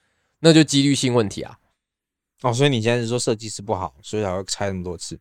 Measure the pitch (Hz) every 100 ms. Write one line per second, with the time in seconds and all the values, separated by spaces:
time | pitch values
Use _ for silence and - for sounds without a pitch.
0 | _ _ _ - 165 160 147 139 143 131
1 | 131 120 101 - - - _ _ _ _
2 | _ _ _ _ 123 117 143 120 113 120
3 | 113 120 127 107 110 - 101 95 90 _
4 | - 107 101 92 95 - 101 95 87 82
5 | - 82